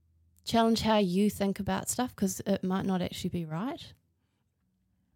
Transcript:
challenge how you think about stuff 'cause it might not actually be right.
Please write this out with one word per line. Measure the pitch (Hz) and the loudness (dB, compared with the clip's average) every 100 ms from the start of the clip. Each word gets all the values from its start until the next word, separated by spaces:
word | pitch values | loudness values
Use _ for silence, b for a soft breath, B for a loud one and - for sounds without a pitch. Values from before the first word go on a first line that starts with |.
| _ _ _ _ | _ _ _ _
challenge | - 233 226 226 | 0 2 4 4
how | 220 214 | 4 4
you | 190 185 208 | 4 4 2
think | - 196 190 | 2 -2 -2
about | 190 190 - | -2 -2 -2
stuff | - 247 - | -4 -4 -2
'cause | 190 - - | -4 -2 -2
it | 190 | 0
might | 185 190 196 | 0 0 0
not | 185 | 0
actually | 180 - 180 | -2 -4 -4
be | 180 160 | -4 -4
right. | 160 247 330 - - _ _ _ _ _ _ _ _ _ _ _ | -6 -6 -8 -12 -20 _ _ _ _ _ _ _ _ _ _ _